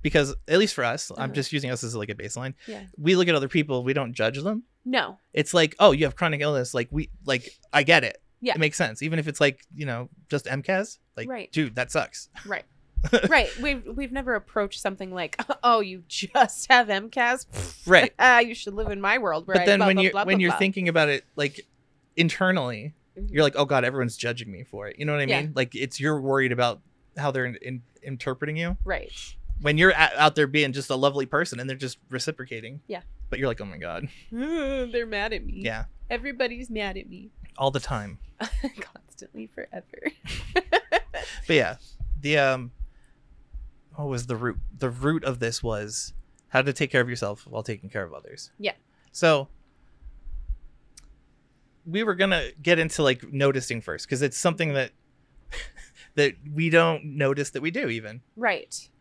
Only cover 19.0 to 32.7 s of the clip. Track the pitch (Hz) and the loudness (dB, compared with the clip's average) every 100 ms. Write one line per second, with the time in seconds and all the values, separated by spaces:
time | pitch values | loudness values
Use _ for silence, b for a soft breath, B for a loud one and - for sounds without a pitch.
19 | 196 233 208 160 180 185 180 202 202 190 | 0 0 0 -2 2 4 6 6 6 6
20 | 185 196 196 196 180 - 196 190 175 165 | 4 2 2 4 4 4 0 2 0 4
21 | 151 139 - - 143 143 - _ _ _ | 4 2 -4 -4 -4 -4 -20 _ _ _
22 | _ - 170 - 185 185 127 110 131 - | _ 0 0 2 0 0 -2 -6 -10 -16
23 | _ - 196 143 147 139 139 139 123 135 | _ -10 -4 2 2 4 2 2 2 0
24 | 120 - 120 120 107 92 131 101 101 - | -2 -2 -6 -6 -8 -14 -14 -12 -12 -6
25 | 151 147 135 135 151 135 127 110 131 - | -4 -2 0 0 -2 -2 -4 -2 -6 -2
26 | 139 156 135 135 131 123 123 104 _ _ | 0 0 2 2 2 2 0 0 _ _
27 | _ - 143 131 127 113 - 127 120 _ | _ -6 -4 -2 -4 -6 -10 -10 -12 _
28 | - 131 139 127 143 156 170 190 185 180 | -12 -8 -6 -6 -6 -4 -4 -4 -4 -4
29 | - - - - - - 147 151 185 160 | -8 -14 -14 -14 -6 -2 2 6 6 6
30 | 160 123 151 156 143 147 143 131 131 131 | 2 6 4 4 2 2 0 -2 -4 2
31 | 139 143 131 143 - 120 131 131 135 - | 2 2 -2 -2 -2 -6 -8 -8 -8 -10
32 | _ 127 - 156 123 117 113 | _ -8 -6 -8 -10 -10 -12